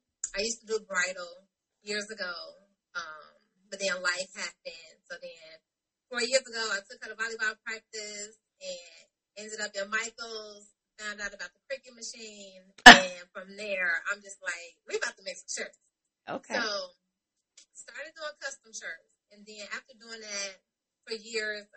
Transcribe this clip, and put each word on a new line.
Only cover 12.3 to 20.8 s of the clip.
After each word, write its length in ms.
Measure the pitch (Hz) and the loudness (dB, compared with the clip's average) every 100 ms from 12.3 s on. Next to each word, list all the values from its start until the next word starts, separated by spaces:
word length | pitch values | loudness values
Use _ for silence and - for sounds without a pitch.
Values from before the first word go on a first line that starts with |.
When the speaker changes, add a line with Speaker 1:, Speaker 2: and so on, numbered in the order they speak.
| 208 196 190 - | -14 -16 -18 -20
Speaker 2:
<laughs> 100 | - | 12
Speaker 1:
and 400 | - - - - - | 12 12 12 -2 -14
from 240 | 202 185 202 | -14 -14 -8
there, 480 | 208 190 180 165 190 | -4 0 2 0 0
I'm 80 | 208 | -6
just 160 | 202 - | -8 -10
like, 320 | 185 - 508 - | -6 -6 -8 -18
"We 160 | - 415 | -6 -2
about 160 | - - | -2 -6
to 80 | |
make 160 | - - | -10 -10
some 80 | - - | -8 -8
shirts." 160 | - - _ _ _ _ - | -8 -12 _ _ _ _ -8
Speaker 2:
Okay. 240 | 262 - - | -8 -4 -2
Speaker 1:
So, 80 | 220 202 185 - _ _ _ _ _ - - | 0 -2 -6 -12 _ _ _ _ _ -20 -20
started 400 | - - 247 302 | -20 -18 -14 -14
doing 240 | 311 302 294 | -8 -10 -6
custom 280 | 285 - 226 220 | -10 -10 -14 -12
shirts, 320 | 208 165 _ _ _ | -12 -12 _ _ _
and 80 | 208 202 | -20 -18
then 160 | 214 202 | -14 -10
after 240 | 226 254 226 | -10 -12 -20
doing 240 | 226 226 | -14 -14
that 320 | 214 202 196 190 _ _ | -8 -6 -6 -8 _ _